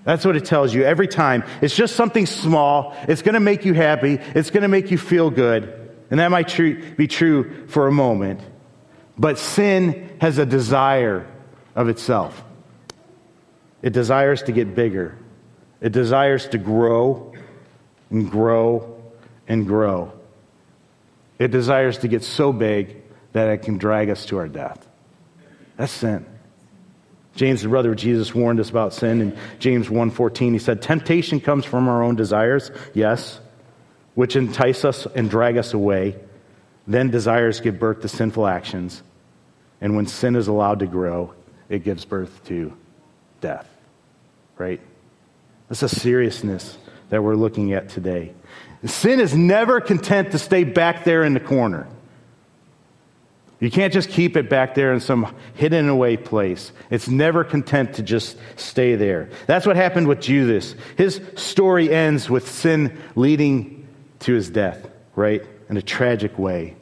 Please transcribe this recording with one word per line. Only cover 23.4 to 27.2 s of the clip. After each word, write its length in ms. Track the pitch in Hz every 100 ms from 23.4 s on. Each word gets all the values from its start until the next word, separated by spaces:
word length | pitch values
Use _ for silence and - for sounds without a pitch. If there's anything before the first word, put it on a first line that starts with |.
| 110
it 100 | 107
can 200 | - 101
drag 300 | 101 107 104
us 180 | 98 -
to 120 | 98
our 100 | 80
death. 380 | 73 - - - _ _ _ _ _ - - - -
That's 160 | 127
sin. 320 | - 117 107 - - - _ _ _ - _ _ _